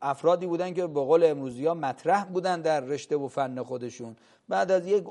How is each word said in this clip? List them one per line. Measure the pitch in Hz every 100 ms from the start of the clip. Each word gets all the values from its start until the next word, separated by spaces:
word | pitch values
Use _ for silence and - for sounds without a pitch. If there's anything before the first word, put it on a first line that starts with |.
افرادی | 139 139 165 175 180
بودن | 170 180
که | 180 175
به | 147
قول | 135 165
امروزی | 165 139 135 120 147
ها |
مطرح | 170 143 - 156 196
بودن | 190 180 185 175
در | 160 151
رشته | 127 143 - 151
و | 139
فن | 143 135 127
خودشون، | 123 127 123 - 117 110 _ _ _
بعد | 190 190
از | 185 175
یک | 202 170